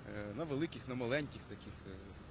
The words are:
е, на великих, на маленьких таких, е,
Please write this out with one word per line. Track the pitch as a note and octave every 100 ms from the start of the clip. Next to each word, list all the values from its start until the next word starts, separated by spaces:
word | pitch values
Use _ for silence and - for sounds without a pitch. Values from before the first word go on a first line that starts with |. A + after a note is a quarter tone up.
| G#2 G#2
е, | G#2 G#2+
на |
великих, | D#3+ C#3 E3 A2+ B2+
на | B2+
маленьких | A#2 C#3+ D3 - -
таких, | G#2 G2 - G2
е, | G2 G2 - -